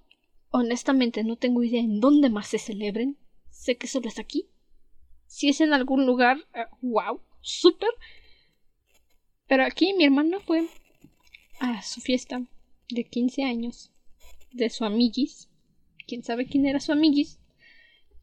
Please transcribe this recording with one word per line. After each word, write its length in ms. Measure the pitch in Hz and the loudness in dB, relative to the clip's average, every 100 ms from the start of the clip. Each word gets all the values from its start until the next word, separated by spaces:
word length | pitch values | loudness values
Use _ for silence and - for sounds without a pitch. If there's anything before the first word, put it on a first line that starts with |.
| _ _ _ _ _ | _ _ _ _ _
Honestamente, 720 | 254 233 240 - 269 240 220 | -2 0 -2 0 2 2 0
no 120 | 220 233 | -4 -2
tengo 260 | 254 240 | 0 0
idea 180 | 233 240 | 2 0
en 200 | 233 208 | 0 2
dónde 300 | 254 294 277 | 6 6 6
más 160 | 208 202 | 2 -4
se 100 | 214 | -6
celebren. 600 | - 202 208 214 262 285 - - - | -6 -6 -6 -4 -4 -6 -16 -20 -20
Sé 260 | - - 247 | -8 -4 -4
que 100 | 247 | -4
solo 220 | 269 233 | -6 -6
es 100 | 214 | -8
aquí. 300 | 208 294 - _ _ - - - - - _ | -8 -8 -8 _ _ -20 -20 -20 -20 -20 _
Si 220 | - 285 | -2 0
es 120 | 277 | 2
en 120 | 311 | 2
algún 340 | 285 254 269 262 | 2 2 2 4
lugar, 320 | 247 247 269 - | 4 4 2 -4
eh, 120 | - 339 - | -10 -10 -8
¡guau! 400 | 254 214 185 247 - - | -4 -2 -2 -6 -12 -18
Súper. 480 | - - 349 - 403 480 - - - - _ _ _ _ _ _ _ _ _ _ - | -12 2 4 4 0 -4 -10 -20 -20 -20 _ _ _ _ _ _ _ _ _ _ -2
Pero 180 | 269 | 0
aquí 280 | 254 - 349 | 0 0 0
mi 120 | 392 | 4
hermana 360 | 285 277 311 392 | 4 4 2 -2
fue 260 | - 330 330 - - _ - _ _ - _ - | -2 -2 -2 -8 -20 _ -20 _ _ -20 _ -8
a 220 | 247 220 | -6 -6
su 180 | - - | -10 -10
fiesta 420 | - 254 - 254 247 - _ _ - | -4 -4 -4 -10 -10 -16 _ _ -10
de 160 | 233 | -8
quince 400 | 233 240 247 262 | -6 -2 -2 -2
años 480 | 269 233 233 - - _ - - - - - | -4 -4 -6 -10 -20 _ -20 -20 -20 -20 -16
de 200 | 247 233 | -4 -4
su 140 | - | -2
amiguis. 640 | 220 214 240 - 277 - - _ _ _ _ - - | -2 0 0 0 -6 -6 -20 _ _ _ _ -20 -14
Quién 180 | 240 | -10
sabe 220 | - 233 254 | -6 -6 -2
quién 200 | 285 277 | 0 0
era 140 | 269 | 0
su 120 | - | 0
amiguis. 460 | 294 320 285 320 - _ _ _ - - _ _ - | 2 4 4 0 -6 _ _ _ -20 -20 _ _ -10